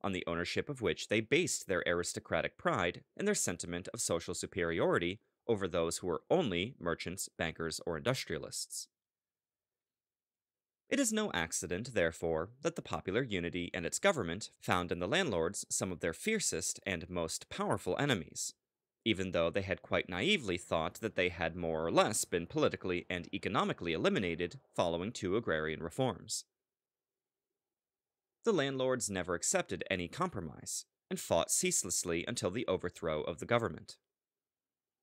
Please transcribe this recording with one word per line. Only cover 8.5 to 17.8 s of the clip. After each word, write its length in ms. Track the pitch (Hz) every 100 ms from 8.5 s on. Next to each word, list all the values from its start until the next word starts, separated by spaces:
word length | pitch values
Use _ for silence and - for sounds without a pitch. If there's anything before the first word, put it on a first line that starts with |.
| - - - - _ _ _ _ _ _ _ _ _ _ _ _ _ _ _ _ _ _ _ _
It 100 | 262
is 120 | 247
no 180 | 214 208
accident, 640 | - 80 - 85 90 131
therefore, 560 | 104 82 - 85 80 92 123
that 140 | 170 -
the 60 |
popular 400 | - 82 92 104
unity 480 | 135 92 85 87 87
and 140 | - 82
its 120 | -
government 520 | 196 165 87 90 - -
found 320 | - 92 90
in 60 | 87
the 100 | 90
landlords 560 | 175 180 90 82 98 -
some 200 | - 95
of 100 | 85
their 120 | 87
fiercest 640 | 80 - 220 - 85 - - -
and 220 | 90 82
most 400 | 90 80 - -
powerful 480 | - 202 110